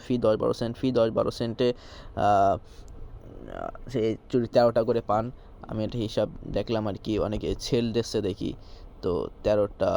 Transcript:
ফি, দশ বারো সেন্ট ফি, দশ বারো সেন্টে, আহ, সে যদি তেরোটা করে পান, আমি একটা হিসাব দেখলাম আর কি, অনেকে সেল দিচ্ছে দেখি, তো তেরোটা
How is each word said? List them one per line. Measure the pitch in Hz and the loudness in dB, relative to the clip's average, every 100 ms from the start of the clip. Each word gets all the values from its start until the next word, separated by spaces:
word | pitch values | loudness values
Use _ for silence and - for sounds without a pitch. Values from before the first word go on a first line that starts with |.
| - | 0
ফি, | 123 110 | 2 4
দশ | 110 | 4
বারো | 120 120 | 2 0
সেন্ট | 117 117 | -4 -2
ফি, | 131 123 | 0 2
দশ | 113 117 | 2 2
বারো | 120 - | -2 -2
সেন্টে, | 117 110 123 | -4 2 2
আহ, | 123 - - - - 104 101 98 90 - - - - - - - - 55 50 50 - - | 0 -8 -16 -10 0 4 6 6 2 -4 -18 -16 -14 -14 -14 -16 -16 -14 -10 -10 -10 -6
সে | 120 110 107 - | 0 0 -2 0
যদি | 127 113 | 0 4
তেরোটা | 127 120 117 113 | 6 6 4 2
করে | 113 - | 0 2
পান, | 104 120 - - - - | 0 0 -8 -18 -18 -8
আমি | 113 107 | -4 -2
একটা | 123 104 | -2 -2
হিসাব | - 107 - - 98 | 0 0 -2 -6 -4
দেখলাম | 107 110 107 | -2 -2 -2
আর | 95 | -4
কি, | - 104 90 | -2 0 0
অনেকে | 107 82 - - | -2 -2 -4 0
সেল | 120 117 | 0 0
দিচ্ছে | 113 110 110 101 | 0 0 -2 -2
দেখি, | 101 104 - - - - - | -4 -6 -6 -14 -18 -18 -6
তো | 92 85 50 - | -2 -2 -4 -2
তেরোটা | 104 104 101 - 95 | 0 2 0 0 2